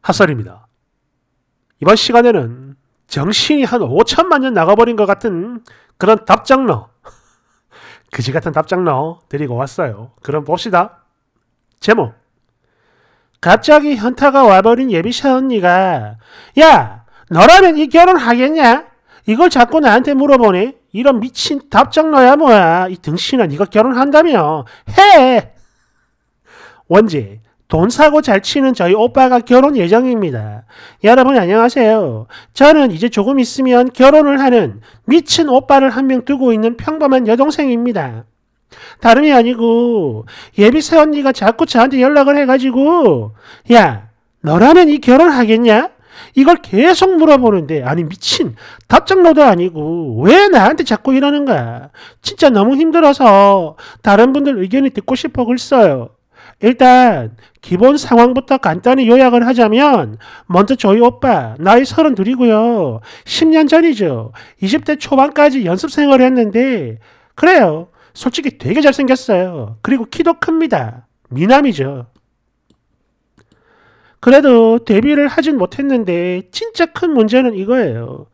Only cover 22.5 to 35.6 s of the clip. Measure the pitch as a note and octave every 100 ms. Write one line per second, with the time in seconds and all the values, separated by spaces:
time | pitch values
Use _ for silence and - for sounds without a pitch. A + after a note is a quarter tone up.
22.5 | G#3+ E3+ E3+ F#3 F#3 - E3 - C4 F#3
23.5 | C#3+ G3 G#3 A#3+ B3 C#4 D4 E4+ A#3+ D3+
24.5 | D#3 A#2+ _ - - G4+ F4+ C4 B3 -
25.5 | _ _ _ _ _ _ _ _ _ _
26.5 | _ - _ _ F#3 G#3+ D#3 G2+ A2 _
27.5 | _ _ D#3+ F#3+ B3 D4+ D4+ C#4 G3 -
28.5 | C#4+ C4+ A#3+ F3 G#3 A#3+ C4+ C4 B3 A#3+
29.5 | B3 C#4 C#4 F3 A3+ B3+ A#3 F#3 A#2+ G#2+
30.5 | G#2 _ _ - _ G3+ B3 B3+ C4+ F3+
31.5 | G#3+ A#3 C#4 A3 A3 E3 A2 A2+ - _
32.5 | - C#4+ D#4 C4+ D#3+ A#3 A3+ G3+ C#4 A#3+
33.5 | - C4 A#3+ B3+ B3 C4 D4+ D4 C#4 C4+
34.5 | A#3+ D3+ G#2 _ _ - D#4 E4 - D#4
35.5 | B3+